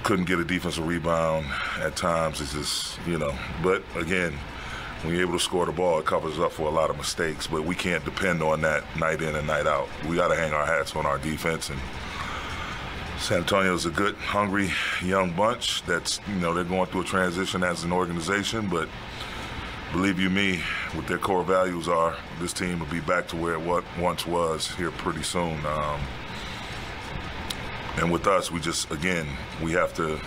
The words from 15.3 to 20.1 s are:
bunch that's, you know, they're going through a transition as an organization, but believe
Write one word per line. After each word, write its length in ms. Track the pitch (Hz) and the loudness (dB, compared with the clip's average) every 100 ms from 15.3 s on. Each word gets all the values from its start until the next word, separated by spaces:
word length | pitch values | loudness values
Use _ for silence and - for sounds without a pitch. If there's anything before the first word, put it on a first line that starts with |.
bunch 500 | 85 104 120 - - - | 4 2 2 -2 -2 0
that's, 340 | 85 - - - | 0 0 -4 -2
you 120 | 98 | 0
know, 140 | 85 | 2
they're 100 | 85 | 2
going 240 | 87 92 92 | 2 2 2
through 140 | 92 | 0
a 40 | 85 | 0
transition 580 | 98 92 87 92 95 | 2 2 2 0 2
as 200 | 90 85 | 0 0
an 80 | 85 | 0
organization, 760 | 90 90 85 80 101 98 113 104 | 2 2 0 0 2 2 -2 0
but 220 | 87 78 - - - - - - - - - - | 0 -2 -6 -10 -10 -8 -8 -8 -8 -8 -8 -4
believe 280 | 85 95 | 0 2